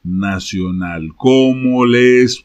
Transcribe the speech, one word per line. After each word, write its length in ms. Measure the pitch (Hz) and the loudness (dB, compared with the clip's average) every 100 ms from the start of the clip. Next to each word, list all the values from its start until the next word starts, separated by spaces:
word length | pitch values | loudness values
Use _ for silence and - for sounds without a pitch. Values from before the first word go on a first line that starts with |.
Nacional. 1080 | 87 92 98 92 - 98 92 92 90 85 80 - | -8 -4 -4 -6 -6 -6 -6 -6 -8 -10 -12 -2
¿Cómo 720 | 127 131 131 131 127 127 123 | 2 4 2 0 -2 0 2
les 580 | 120 123 123 123 - | 4 4 4 2 -2